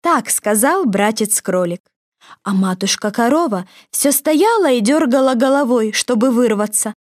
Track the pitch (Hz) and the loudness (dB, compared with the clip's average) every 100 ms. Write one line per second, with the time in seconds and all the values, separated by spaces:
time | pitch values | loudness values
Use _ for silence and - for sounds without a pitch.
0 | 339 302 220 - 208 214 262 370 302 196 | 0 -2 -2 -4 -2 0 2 0 0 0
1 | 208 220 208 - - 180 175 175 _ _ | 0 0 -2 -4 -2 -2 -2 -6 _ _
2 | _ _ - - - 190 190 185 190 - | _ _ -20 -14 -4 -2 -2 -2 -4 -4
3 | 208 208 233 302 339 196 180 - _ - | -4 0 2 2 0 -4 -8 -18 _ -2
4 | 277 269 311 311 415 466 320 247 208 302 | 0 0 0 2 2 2 2 2 2 2
5 | 302 262 262 247 269 277 262 247 220 208 | 2 2 2 2 2 2 2 0 0 -4
6 | - 240 262 233 240 208 214 - 214 - | -2 0 2 2 0 0 -2 -4 -6 -10